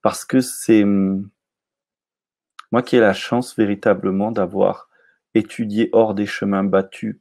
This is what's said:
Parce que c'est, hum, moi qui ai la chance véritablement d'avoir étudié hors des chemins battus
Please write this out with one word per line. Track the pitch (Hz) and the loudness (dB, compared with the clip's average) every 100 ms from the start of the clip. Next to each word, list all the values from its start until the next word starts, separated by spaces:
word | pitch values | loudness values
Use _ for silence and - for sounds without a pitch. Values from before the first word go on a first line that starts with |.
Parce | 110 - - | -2 -4 -2
que | 131 | -2
c'est, | 127 - - 110 | 0 -6 2 4
hum, | 101 101 98 95 101 _ _ _ _ _ _ _ _ _ _ _ _ _ - | 4 2 0 -2 -8 _ _ _ _ _ _ _ _ _ _ _ _ _ -4
moi | 117 | -4
qui | 123 127 | 2 4
ai | |
la | 110 | 4
chance | 95 - 120 123 - | 2 -4 -4 -4 -2
véritablement | 104 98 117 95 98 95 104 | -2 0 0 0 0 -2 -2
d'avoir | 110 95 98 98 95 - _ _ _ _ | -2 -4 0 0 -2 -12 _ _ _ _
étudié | 113 107 - 110 104 117 | -2 -2 -6 -4 -2 2
hors | 113 110 | 2 2
des | 101 104 | 0 -4
chemins | - 101 98 | -4 -2 0
battus | 98 95 95 - 110 - | 2 0 -2 -8 -10 -10